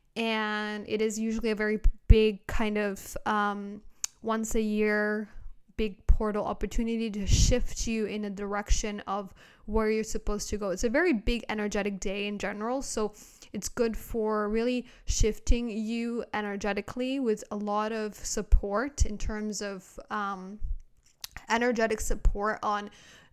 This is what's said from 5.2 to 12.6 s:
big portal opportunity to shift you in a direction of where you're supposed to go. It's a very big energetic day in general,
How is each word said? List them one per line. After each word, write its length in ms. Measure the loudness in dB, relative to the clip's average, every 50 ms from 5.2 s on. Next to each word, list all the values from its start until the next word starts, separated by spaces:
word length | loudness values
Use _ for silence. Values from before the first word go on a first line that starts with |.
| -4 -8 -10 -12 -12 -12 -14 -16 -20 -12 -6
big 320 | -4 -4 -4 -4 2 4 6
portal 380 | 6 6 4 0 -2 -2 -2
opportunity 640 | -4 -4 -4 -6 -4 -2 -2 0 0 -2 -2 -2 -4
to 180 | -4 -4 0 2
shift 580 | 4 6 6 6 4 4 2 0 -2 -4 -4
you 200 | -2 -2 -2 -2
in 180 | -4 -4 -6 -6
a 60 | -6
direction 720 | -6 -6 -6 -6 -4 -6 -2 0 0 0 0 -2 -6 -8 -6 -6
of 260 | -6 -6 -6 -8 -14 -20 -20 -20 -20 -18 -8
where 260 | -4 0 0 2 2
you're 140 | 2 0 0
supposed 420 | -2 -4 -4 -2 -2 -2 -2 -4 -6
to 100 | -6 -4
go. 120 | -4 -4
It's 160 | -2 0 0
a 40 | 2
very 220 | 2 4 4 4
big 320 | 2 2 0 -2 -2 -2 -4 -4
energetic 500 | -4 -4 -2 -2 -2 -2 -2 -2 -4 -4
day 280 | -4 -4 -4 -4 -4 -6
in 100 | -6 -6
general, 440 | -6 -6 -6 -6